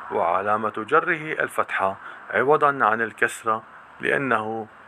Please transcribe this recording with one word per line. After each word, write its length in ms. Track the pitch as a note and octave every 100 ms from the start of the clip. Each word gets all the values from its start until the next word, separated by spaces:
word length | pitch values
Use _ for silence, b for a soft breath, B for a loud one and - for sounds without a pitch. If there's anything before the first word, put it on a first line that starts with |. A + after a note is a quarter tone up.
| -
وعلامة 640 | G#2+ F2 F2+ G2+ G#2+ A2 A2
جره 680 | G#2+ D3+ E3+ E3 D#3 -
الفتحة 520 | B2 - A2 - F#2+ G2 B B B
عوضاً 340 | G2 B2+ D3+ D3
عن 340 | C#3 A2 A2+
الكسرة، 600 | A2+ - A#2 - A#2 A2 - - - -
لأنه 680 | B2 - C#3 A2+ G#2+ A2+ A2 -